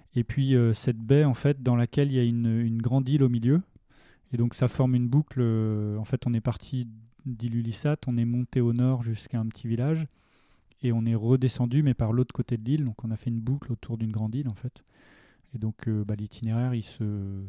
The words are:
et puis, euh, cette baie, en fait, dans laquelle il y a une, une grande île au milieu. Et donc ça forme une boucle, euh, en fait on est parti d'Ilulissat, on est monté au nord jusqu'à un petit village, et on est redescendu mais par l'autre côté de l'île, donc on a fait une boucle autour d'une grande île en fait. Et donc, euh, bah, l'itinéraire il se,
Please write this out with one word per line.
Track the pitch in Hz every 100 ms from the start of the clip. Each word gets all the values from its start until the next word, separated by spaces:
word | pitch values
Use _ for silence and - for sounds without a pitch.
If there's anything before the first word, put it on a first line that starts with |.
| _ 123
et | 117
puis, | - 135
euh, | 127 117
cette | 107 - 113
baie, | 113 143
en | 151
fait, | 123 143 139
dans | 123 120
laquelle | 120 143 143
il | 131
y |
a |
une, | 120 117 117 113
une | 117 113
grande | 110 131 131
île | 147
au | 131
milieu. | 120 117 160 - - _ _ - _ -
Et | 120
donc | 120 -
ça | 123
forme | - 131
une | 123 123
boucle, | 139 151 127
euh, | 117 113 110 107 104 104
en |
fait | 107 123 120
on |
est | 117
parti | 123 113 - 127 117 110 113 _ 135
d'Ilulissat, | 113 120 117 117 110 147 151 -
on | 120
est | 117
monté | 120 123 131
au | 120
nord | 120 127 131
jusqu'à | 117 110 - 120
un | 113
petit | - 117
village, | 113 135 160 151 _ _ _ _ _ _ _
et | 127
on | 117 113
est | 113
redescendu | 113 131 127 - 123 135
mais | 147
par | 120 110
l'autre | 120 127
côté | - - 117
de | 110
l'île, | 151
donc | 135 107 113
on |
a | 110
fait | 123
une | 117
boucle | 113 139 -
autour | 113 - 117
d'une | 110
grande | 107 110 123
île | 135
en |
fait. | 101 123 - _ _ - - _ _ _ 113
Et |
donc, | 110 - 113
euh, | 107
bah, | 104 104
l'itinéraire | 104 - 113 113 127 120
il |
se, | 104 - 107 104 98 98